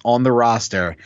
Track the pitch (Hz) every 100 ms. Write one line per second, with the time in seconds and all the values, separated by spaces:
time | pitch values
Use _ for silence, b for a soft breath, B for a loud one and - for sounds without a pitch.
0 | 117 120 127 120 120 113 - 95 87 78